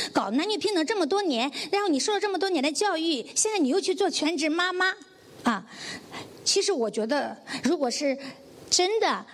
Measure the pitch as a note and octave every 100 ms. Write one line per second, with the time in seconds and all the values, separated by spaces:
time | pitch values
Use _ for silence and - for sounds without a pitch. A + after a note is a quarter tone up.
0 | - D4 G3 B3 G4 G#4+ G#4 F#4 D#4 G#4+
1 | D4 G4 F#4+ A#3 C4+ - D#4 G4+ G4+ C4+
2 | - G4+ G#4 F#4 F#4+ E4 C#4 D#4 G#4 E4
3 | E4 C#4 - - G#4+ G#4 C4 F#4 D#4+ F4
4 | F#4+ - D4+ E4+ D#4 E4 F4+ F4+ F#4 G#4
5 | - - - - A#3+ G3+ - - - -
6 | - - - - - G4 G4 D#4+ A3 G#3+
7 | A3+ C#4+ A3+ A3+ - C4+ B3 E4 B3+ -
8 | D4 C4+ C4+ - - - - - F#4 A4
9 | G4 G3 -